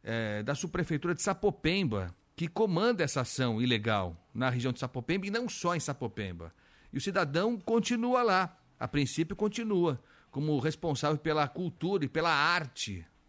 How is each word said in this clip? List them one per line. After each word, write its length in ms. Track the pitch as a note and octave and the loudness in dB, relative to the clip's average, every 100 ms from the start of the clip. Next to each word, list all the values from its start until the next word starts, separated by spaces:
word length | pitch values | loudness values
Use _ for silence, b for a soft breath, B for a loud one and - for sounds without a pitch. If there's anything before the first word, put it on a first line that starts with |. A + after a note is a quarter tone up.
é, 400 | - A2+ A2+ G#2 | -6 -4 -2 -2
da 100 | G#2+ | -2
subprefeitura 640 | C#3+ F3+ E3+ E3 D3+ E3+ F3 | -4 -4 -4 -2 -2 -2 0
de 80 | |
Sapopemba, 920 | - F#3+ G3+ - D#3+ F#3 F3 G#2+ F2+ - _ - | 0 0 0 0 0 2 2 0 -4 -8 _ -6
que 140 | E3 | -4
comanda 520 | - A3 E3+ A3 A3+ | 2 2 4 2 2
essa 200 | D3+ - | 0 0
ação 400 | B2 - B2+ A2 | -2 0 0 2
ilegal 520 | B2 A#2 G#2+ G#2+ F2+ E2+ _ | 2 2 2 0 -2 -6 _
na 160 | A2+ B2+ | -4 -2
região 240 | B2 B2+ | 0 -2
de 60 | B2 | -2
Sapopemba 460 | B2+ B2+ A#2 F3+ F#3+ | -4 -4 -2 -2 -2
e 60 | |
não 160 | G#3+ A#3+ | -2 -4
só 260 | - F3 | -2 -2
em 60 | F3 | 0
Sapopemba. 720 | - C#3 A#2+ G#2+ G2 E2+ E2 b b b b | -2 -4 -6 -6 -6 -8 -12 b b b b
E 60 | C#3+ | -4
o 40 | |
cidadão 560 | F#3+ G3 E3 D3 G#3 A#3 | 0 2 2 2 2 0
continua 640 | F3+ A3+ - A#3+ A#3+ B3+ | 2 2 2 0 2 2
lá, 380 | A#3+ F#3 F3+ - _ - | 4 2 0 -4 _ -10
a 120 | - | -4
princípio 480 | D3 C#3 - D3 - | 0 0 0 -2 0
continua, 640 | G#3 G#3+ A3+ G3 E3+ B2+ b b b | -2 -2 0 2 2 0 b b b
como 300 | - D3+ D3+ | -4 0 2
responsável 580 | C3+ D#3 E3+ C#3 D3 D3+ | 0 -2 -2 0 0 0
pela 300 | D#3 D#3 C#3+ | 0 0 0
cultura 560 | - F3+ - E3 G3 | -2 -6 -4 -2 0
e 60 | C#3+ | 0
pela 200 | D#3 E3+ | 0 2
arte 800 | D3+ D3+ F3 D3 - - F#2+ E2 _ | 4 4 2 -2 -6 -8 -8 -12 _